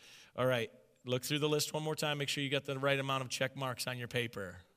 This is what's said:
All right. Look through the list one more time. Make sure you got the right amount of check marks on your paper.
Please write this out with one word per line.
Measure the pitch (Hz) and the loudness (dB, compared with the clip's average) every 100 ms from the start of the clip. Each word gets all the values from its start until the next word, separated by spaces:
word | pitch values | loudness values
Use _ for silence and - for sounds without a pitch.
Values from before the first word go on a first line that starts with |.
| - - - - | -20 -20 -14 0
All | 127 | 2
right. | 123 113 - - _ 123 | 2 0 -8 -20 _ -2
Look | 127 | -2
through | - 151 | 0 2
the | 151 | 2
list | 151 - | 2 2
one | 156 | -2
more | 156 156 | -2 0
time. | 151 147 | 0 0
Make | 139 | 0
sure | - | 0
you | 139 | 2
got | 139 139 | 0 0
the | 135 | 0
right | 139 139 | 2 2
amount | 135 135 | 2 0
of | 127 | -2
check | - 131 - | 0 -2 0
marks | 135 120 - | -4 -4 -4
on | 123 | -4
your | 120 | -2
paper. | 123 117 104 95 87 - | 0 0 -4 -8 -8 -18